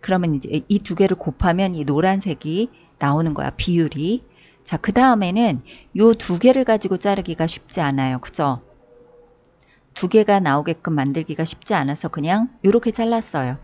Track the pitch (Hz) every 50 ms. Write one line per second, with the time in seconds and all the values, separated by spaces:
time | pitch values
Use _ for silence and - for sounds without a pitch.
0 | - - 190 185 175 165 151 139 - - - 156 - _ 202 202 - - 170 165
1 | 196 190 185 180 - 160 135 _ - 180 170 180 196 190 180 160 147 135 143 143
2 | 170 190 190 196 196 202 151 123 - 151 160 190 226 247 - _ - _ _ _
3 | 143 143 143 156 165 165 151 - 143 135 131 - - - 175 170 165 147 - 143
4 | 151 175 220 247 - _ _ _ _ _ _ _ _ - - - - - 196 247
5 | 254 262 247 214 196 175 180 220 240 214 151 127 - - - - - _ _ 185
6 | 214 226 226 226 - - 175 170 185 254 254 262 254 240 220 214 - 185 190 180
7 | - 202 196 190 180 - 160 - 160 165 - - _ - - 190 160 143 139 135
8 | 135 131 127 131 - - - - 156 143 127 117 - _ - _ _ _ _ -
9 | - _ - - - _ _ _ _ _ _ _ _ _ _ _ _ _ _ -
10 | - 180 - 220 214 214 202 196 190 147 139 147 147 165 160 - _ 170 160 147
11 | 135 139 139 160 160 - 160 143 160 160 - - - - 214 170 135 135 143 147
12 | - 156 - 160 143 160 185 214 233 247 - _ - 196 208 240 233 240 220 -
13 | 226 226 233 226 220 - - 151 131 123 127 143